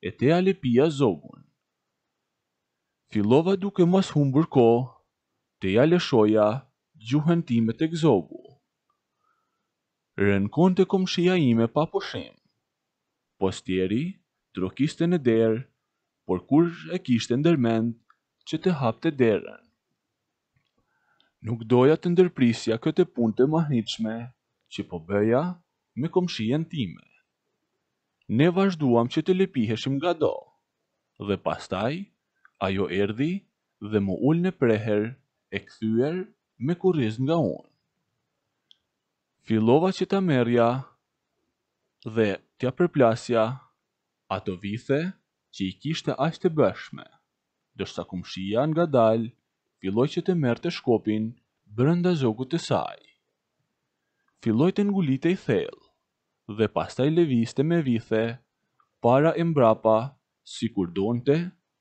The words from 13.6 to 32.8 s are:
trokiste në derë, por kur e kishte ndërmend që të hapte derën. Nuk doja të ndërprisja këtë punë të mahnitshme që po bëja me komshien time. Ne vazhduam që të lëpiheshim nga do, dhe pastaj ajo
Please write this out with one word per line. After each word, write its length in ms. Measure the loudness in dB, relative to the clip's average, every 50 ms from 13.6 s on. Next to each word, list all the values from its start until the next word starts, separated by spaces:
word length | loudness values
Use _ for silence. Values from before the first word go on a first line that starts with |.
| -6 -4 -2 -2 0 0 -2 -2 -4 -6 -10 _ _ _ _ _ _ _ -8
trokiste 520 | -6 -6 -6 -4 -2 -4 -2 -2 -2 -2
në 120 | 0 0 0
derë, 420 | 2 2 2 4 2 2 0 -2 -6 _ _ _ _ _ _ _ _ _ _ _ _ -4
por 140 | -4 -4 -2
kur 220 | 2 4 4 4 2 0 -8 -12 -10
e 80 | -10 -8
kishte 400 | -2 0 -2 0 0 -2 -2 0
ndërmend 560 | 2 2 2 2 2 2 0 0 -2 -2 -4 -8 _ _ _ _ _ _ _ _ _
që 120 | -10 -8 -4
të 160 | -2 -2 -2
hapte 380 | 0 -2 -4 -4 -2 -4 -4 0
derën. 480 | 2 2 2 2 0 -2 -8 -18 -20 _ _ _ _ _ _ _ _ _ _ _ _ _ _ _ _ _ _ _ _ _ _ _ _ _ _ _ _ _ _ _ _ _ _ _ _ -10
Nuk 220 | -8 -8 -6 -2
doja 320 | 2 4 6 6 6 4
të 160 | 2 0 0 4
ndërprisja 640 | 4 4 4 2 2 2 2 2 0 -2 -4 -2 -2
këtë 280 | -2 -2 0 0 0 0
punë 300 | 0 -2 -2 0 2 2
të 100 | 2 2
mahnitshme 720 | 2 0 0 0 0 -2 -2 -4 -6 -6 -6 -6 -6 -8 -10 -14 -18 _ _ _ _ _ _ _ -12
që 160 | -12 -10 -8
po 80 | -10 -12
bëja 440 | -6 -2 0 0 2 2 2 2 0 -2 -6 -10 _ _ _ _ _ _ -8
me 140 | -6 -6 -2
komshien 560 | 0 0 0 -2 -2 -4 -4 -2 -2 -2 -4
time. 400 | -6 -6 -6 -6 -6 -8 -12 _ _ _ _ _ _ _ _ _ _ _ _ _ _ _ _ _ _ _ _ _ _ _ _ _ -2
Ne 220 | 0 2 2 2
vazhduam 580 | 2 2 0 0 -2 -2 0 2 2 2 2 0
që 140 | -2 -2 0
të 160 | 0 0 0
lëpiheshim 580 | 0 -2 -2 -2 -2 -2 -2 -4 -4 -4 -4
nga 160 | -2 -2 -2 -2
do, 220 | 0 -2 -2 -2 -4 -12 _ _ _ _ _ _ _ _ _ _ _ _ _ _ -10
dhe 180 | -6 -6 -6 -4
pastaj 640 | -4 -4 -6 -6 -8 -8 -8 -6 -4 -4 -6 -8 -10 -14 _ _ _ _ _ _ _ _ _ -6
ajo 260 | -6 -4 -2 -2